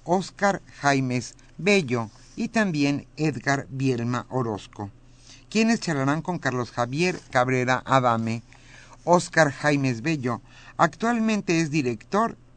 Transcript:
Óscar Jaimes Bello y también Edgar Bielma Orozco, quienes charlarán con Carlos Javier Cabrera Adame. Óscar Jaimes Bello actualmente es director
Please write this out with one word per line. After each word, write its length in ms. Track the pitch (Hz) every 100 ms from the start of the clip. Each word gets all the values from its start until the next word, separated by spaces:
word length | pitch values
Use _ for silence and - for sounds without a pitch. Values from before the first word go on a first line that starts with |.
Óscar 580 | - 190 175 - 202 185 - -
Jaimes 540 | 143 139 131 123 - - - -
Bello 520 | 175 196 131 120 110 - - -
y 140 | 240
también 580 | 226 202 151 143 143 - -
Edgar 500 | 156 135 143 139 90
Bielma 560 | 131 135 120 117 123 -
Orozco, 640 | 127 117 98 - - 101 - - - - - -
quienes 300 | 214 220 233
charlarán 420 | - 147 135 160
con 160 | 180 165
Carlos 340 | 139 123 117
Javier 460 | - 120 143 180 170 -
Cabrera 500 | 127 127 127 123 127 -
Adame. 560 | 131 123 113 113 113 - - - - - - 160
Óscar 460 | 175 - 165 147
Jaimes 500 | - 151 143 135 113
Bello 400 | 143 156 123 113 - - - -
actualmente 840 | 165 - 226 240 220 214 - 165
es 100 | 160
director 640 | 156 123 113 - 202 226 - -